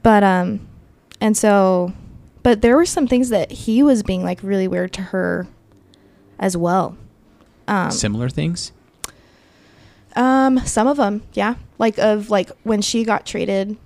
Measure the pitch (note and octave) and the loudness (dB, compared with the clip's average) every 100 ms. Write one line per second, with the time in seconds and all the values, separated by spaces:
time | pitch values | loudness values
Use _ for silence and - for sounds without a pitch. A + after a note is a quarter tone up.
0 | A#3 G#3+ G3 F#3 F3+ G#3 - - _ _ | 6 6 4 2 -2 -6 -10 -20 _ _
1 | _ - G#3+ G#3+ G#3+ G3+ F#3+ F3+ F3+ - | _ -4 -2 2 2 4 4 2 -2 -8
2 | - - - _ B3 A3 A#3 C4+ F4 - | -20 -20 -20 _ 0 4 4 4 2 0
3 | C4+ B3 B3 G#3+ D3+ - - A3 C#4+ A#3+ | 0 0 2 0 -2 -6 -2 2 4 4
4 | G3 F#3 F3+ F3+ G3 G3 F#3 F3+ F3+ - | 0 -4 -4 -6 -4 -2 -2 -2 -6 -8
5 | F#3 F#3+ F3+ F3 F3+ - _ _ _ _ | -6 -4 -2 -4 -8 -16 _ _ _ _
6 | _ _ _ - F#3+ F3+ E3+ F#3+ E3+ - | _ _ _ -6 -4 -2 0 0 -2 -8
7 | - _ _ _ _ _ - G3+ F3 - | -20 _ _ _ _ _ -6 -4 -2 -4
8 | G#2+ G#2+ B2 C#3+ D#3 F3 - _ _ _ | -4 -4 -4 -4 -6 -6 -12 _ _ _
9 | - _ _ _ _ _ _ _ - _ | -18 _ _ _ _ _ _ _ -20 _
10 | _ - B3+ C4+ C4+ B3+ - - A#3 C#4+ | _ 0 2 4 4 2 0 0 0 2
11 | G3+ G#3 - - G#3 A#3+ - - A3+ - | 0 -2 -6 -4 -4 -6 -14 -2 -2 2
12 | G#3+ G#3+ G#3+ G#3 - - A3 G#3+ G3+ A#3 | 0 0 0 -2 -2 -8 -4 -2 -2 -2
13 | A3+ G#3 - G3+ F3 G3 G3 G#3+ | -2 -4 -6 -6 -4 -2 -4 -10